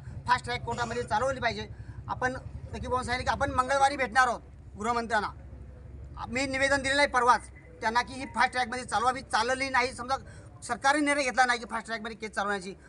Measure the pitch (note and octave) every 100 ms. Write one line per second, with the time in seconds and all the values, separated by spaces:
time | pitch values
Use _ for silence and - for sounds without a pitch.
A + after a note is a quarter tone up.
0 | - - - B3+ A#3+ B3 A#3 A#3 A#3+ A#3+
1 | A#3+ G#3+ C4+ B3+ A#3 G#3 G#3+ - - -
2 | - - B3+ C4 - - - A3+ B3 B3
3 | A#3+ B3+ B3+ A3 C#4 C4 B3+ C#4 C4+ C#4+
4 | A#3+ B3+ B3+ G3+ - - - G3 A3 A#3
5 | A3+ A3+ E3+ - - - - - - -
6 | - - - A#3+ C4+ C4 C4+ C#4 C4 C#4+
7 | C#4 B3+ A#3+ A3 - - - - A3+ A#3
8 | A#3+ C4 C#4 A3 B3+ B3+ A#3 B3 A#3+ G#3+
9 | B3 B3+ - A#3 A#3 C4 C4+ B3+ B3+ A#3+
10 | B3 C4 - - - - - A#3 C4+ D4+
11 | C#4+ C#4+ C4 A#3 B3 A#3+ A#3 A3+ A3 A3+
12 | A3 G#3+ G#3+ A3 G3+ G3+ F#3+ -